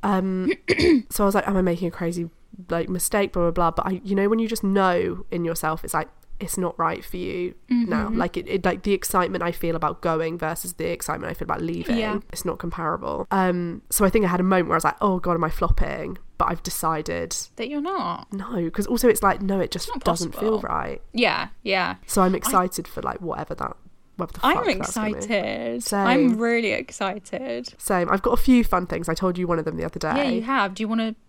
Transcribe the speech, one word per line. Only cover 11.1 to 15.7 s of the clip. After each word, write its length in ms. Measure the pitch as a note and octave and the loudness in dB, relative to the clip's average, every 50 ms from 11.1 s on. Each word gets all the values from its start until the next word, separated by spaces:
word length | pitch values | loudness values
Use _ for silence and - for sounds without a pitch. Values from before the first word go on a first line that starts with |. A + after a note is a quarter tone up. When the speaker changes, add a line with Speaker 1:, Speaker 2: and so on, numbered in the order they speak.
| - - - D#3+ | -6 -6 -6 -8
Speaker 1:
I 40 | - | -6
feel 120 | - F3 | -6 -4
about 160 | E3+ D#3 - D#3+ | -4 -4 -2 -2
leaving, 360 | E3 E3+ E3+ E3+ - A#3+ A#3 | -4 -4 -6 -2 -2 0 0
Speaker 2:
Yeah. 200 | A3 G#3+ G3+ G3+ - - - | 0 -2 -2 -4 -6 -8 -12
Speaker 1:
it's 120 | - - | -6 -4
not 140 | F3 E3+ F3 | -4 -6 -4
comparable. 720 | - E3+ - E3+ E3 D#3 E3+ F3 - - D3 D3 G3 - | -6 -8 -6 -4 -2 -2 -2 -2 -4 -6 -6 -6 -4 -2
Um, 520 | - G3 F#3 F#3 F3+ F3+ F3 E3+ E3+ - - - | 0 2 2 2 2 0 -2 -4 -6 -10 -8 -4
so 140 | - - G#3+ | 0 2 4
I 60 | F#3+ | 4
think 140 | F#3 A3+ G#3 | 4 4 4
I 40 | F3+ | 4
had 120 | F3 F3+ | 2 2
a 20 | F#3 | 2
moment 240 | F#3+ F#3 F#3 F3 E3 | 4 4 4 4 4
where 40 | E3+ | 2
I 40 | E3 | 2
was 60 | D#3+ D3+ | 2 2
like, 60 | - - | 0 2
"Oh 200 | - G#3 F#3+ F3+ | 0 2 2 2
God, 140 | F3+ F#3 F3 | 0 0 0
am 100 | E3 E3+ | 2 0
I 60 | D#3+ | 0
flopping?" 680 | - - F3+ E3+ | 0 0 4 4